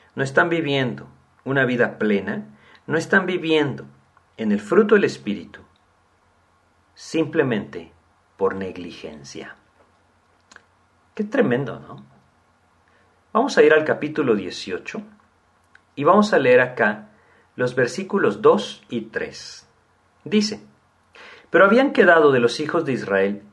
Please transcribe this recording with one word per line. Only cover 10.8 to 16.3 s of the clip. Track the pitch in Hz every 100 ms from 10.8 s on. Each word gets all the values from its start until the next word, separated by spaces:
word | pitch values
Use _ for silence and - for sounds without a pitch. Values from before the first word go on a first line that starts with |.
| _ _ _
Qué | -
tremendo, | 208 269 180 123 143 78
¿no? | - 120 - _ _ _ _ _ _ _ _ _ _ _ _
Vamos | - 277 -
a |
ir | 151
al | 156
capítulo | 151 117 - - 135 107
dieciocho | 90 - - 90 - - - _ _ _ _ _ _ _ _ -
y |
vamos | 147 202 208